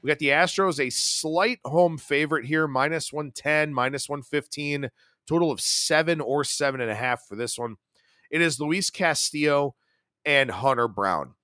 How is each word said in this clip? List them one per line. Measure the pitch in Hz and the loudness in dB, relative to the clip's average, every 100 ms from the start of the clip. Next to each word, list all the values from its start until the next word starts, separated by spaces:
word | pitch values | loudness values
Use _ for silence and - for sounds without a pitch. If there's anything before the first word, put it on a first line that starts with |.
We | 127 | -2
got | 147 | 0
the | 147 | 2
Astros | 143 175 - 190 147 | 4 2 2 0 2
a | 131 | -2
slight | - - - 160 160 208 247 | -2 -2 -2 -2 0 0 -2
home | 135 156 175 156 | -2 2 2 2
favorite | - 143 151 151 127 | -2 0 0 -2 0
here, | 156 156 | -2 0
minus | 131 143 160 - | 0 0 -2 -6
one | 147 147 | -8 -10
ten, | - 147 151 151 | -6 0 0 0
minus | 135 127 139 - | 0 -2 -2 -6
one | 143 | -8
fifteen, | 131 147 - - 147 143 139 _ _ _ - | -4 -4 -4 -8 -6 -4 -6 _ _ _ -2
total | 165 170 | 2 2
of | 123 | 0
seven | - - - 156 160 165 | -2 0 2 2 2 0
or | 123 139 | 0 -2
seven | 139 - 143 131 | 0 0 0 0
and | 117 | -2
a | |
half | 107 127 120 - | -2 -2 -2 -6
for | 104 | -8
this | 120 - | -6 -6
one. | 120 107 _ _ _ _ _ | -8 -10 _ _ _ _ _
It | 156 | 0
is | 165 131 | 2 2
Luis | 151 175 190 | 0 0 -2
Castillo | - 180 151 - 151 147 143 143 - _ _ _ _ | 0 0 2 -2 0 2 2 2 -4 _ _ _ _
and | - 143 135 | 2 2 2
Hunter | 98 131 127 117 | 2 2 2 0
Brown. | 98 98 85 67 - | 2 0 0 -2 -12